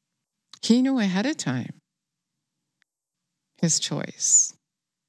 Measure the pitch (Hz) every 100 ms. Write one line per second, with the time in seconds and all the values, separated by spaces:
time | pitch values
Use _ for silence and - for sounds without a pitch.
0 | _ _ _ _ _ - - 240 262 262
1 | 202 180 247 311 - 127 - - _ _
2 | _ _ _ _ _ _ _ _ _ _
3 | _ _ _ _ _ - 170 - - 147
4 | - - - - - - _ _ _ _